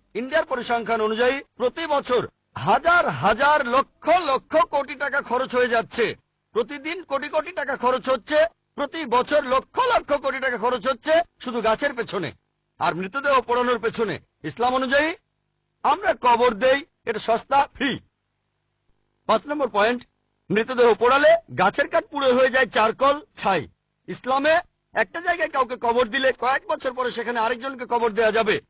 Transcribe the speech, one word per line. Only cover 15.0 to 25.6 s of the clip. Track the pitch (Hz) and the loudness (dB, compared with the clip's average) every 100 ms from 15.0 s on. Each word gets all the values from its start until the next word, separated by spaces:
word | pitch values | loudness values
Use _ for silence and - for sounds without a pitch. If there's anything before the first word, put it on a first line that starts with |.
| 311 359 _ _ _ _ _ _ | 0 -4 _ _ _ _ _ _
আমরা | 240 320 392 262 | -2 0 0 0
কবর | 240 233 247 | 2 4 4
দেই, | 202 262 277 311 _ | 2 2 2 -2 _
এটা | - 214 | -8 -6
সস্তা, | - 226 - 277 277 | 0 -2 2 0 0
ফ্রি। | - 269 185 _ _ _ _ _ _ _ _ _ _ _ _ - | -2 -4 -4 _ _ _ _ _ _ _ _ _ _ _ _ -2
পাঁচ | 214 294 | -2 0
নম্বর | 294 254 | -4 -2
পয়েন্ট, | 202 214 247 - _ _ _ - | 0 0 -2 -8 _ _ _ -2
মৃতদেহ | 202 226 247 233 | -2 0 2 4
পোড়ালে | 202 240 277 302 330 - 127 | 4 4 6 6 4 2 0
গাছের | 190 - 320 | 0 0 0
কাঠ | 330 | -2
পুড়ে | 330 285 262 | -4 -2 2
হয়ে | 247 262 | 4 2
যায় | 254 247 | 2 0
চারকোল, | 240 220 - 269 285 - - | 0 0 2 0 0 -6 -6
ছাই। | 214 180 - _ _ _ - | -2 -2 -4 _ _ _ -14
ইসলামে | 185 247 269 294 330 - _ _ | -10 -2 0 2 2 0 _ _
একটা | 302 - 330 | -4 -4 -4
জায়গায় | 359 349 311 | -4 -4 -2
কাউকে | 277 | -2